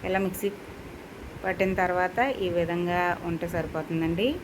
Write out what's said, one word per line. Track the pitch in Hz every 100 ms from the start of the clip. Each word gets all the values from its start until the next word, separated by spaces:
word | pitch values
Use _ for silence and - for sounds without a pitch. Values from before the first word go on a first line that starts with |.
| 185
ఇలా | 190 190
మిక్సీ | 175 202 202 - - - - - - - -
పట్టిన | 190 180 190 185
తర్వాత | 180 180 180 180 262 269 185
ఈ | 170
విధంగా | 165 175 175 175 175 175 175
ఉంటే | 165 170 170
సరిపోతుందండి. | 156 160 156 165 160 170 233 349